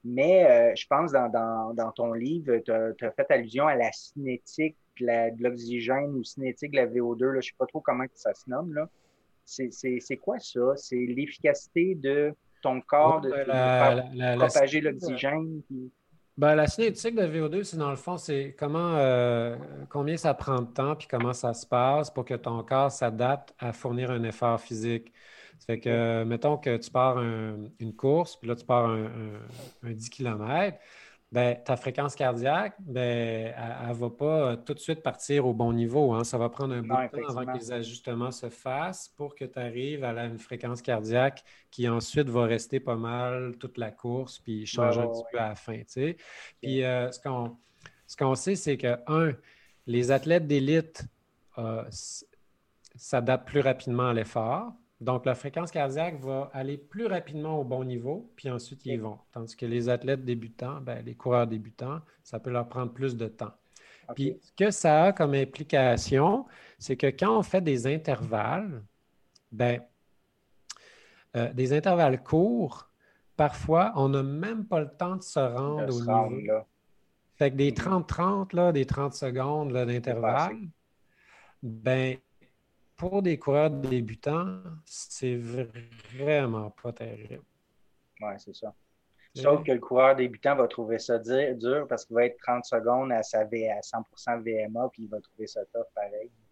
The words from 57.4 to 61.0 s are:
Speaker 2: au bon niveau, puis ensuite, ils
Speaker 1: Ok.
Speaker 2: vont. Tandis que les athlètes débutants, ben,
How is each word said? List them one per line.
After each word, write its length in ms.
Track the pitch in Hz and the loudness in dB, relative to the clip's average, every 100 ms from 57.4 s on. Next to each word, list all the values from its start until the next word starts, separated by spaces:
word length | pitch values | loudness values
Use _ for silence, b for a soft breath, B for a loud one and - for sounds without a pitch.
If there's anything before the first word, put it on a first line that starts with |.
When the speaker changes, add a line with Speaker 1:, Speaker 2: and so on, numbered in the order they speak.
| 156 156 | -4 -4
Speaker 2:
au 60 | |
bon 180 | 131 131 | -4 -4
niveau, 480 | 127 123 127 180 - - | -4 -6 -6 -8 -10 -12
puis 120 | 135 | -8
ensuite, 380 | 123 - 139 127 | -8 -8 -14 -6
ils 140 | 120 | -6
Speaker 1:
Ok. 20 | |
Speaker 2:
vont. 160 | 110 107 _ | -6 -10 _
Tandis 240 | 117 113 - | -14 -12 -8
que 100 | 120 | -4
les 220 | 120 120 | -2 0
athlètes 360 | 120 127 135 | 0 0 -4
débutants, 560 | 127 120 117 - 127 143 | -2 -6 -6 -10 -10 -10
ben, 240 | 127 120 | -10 -10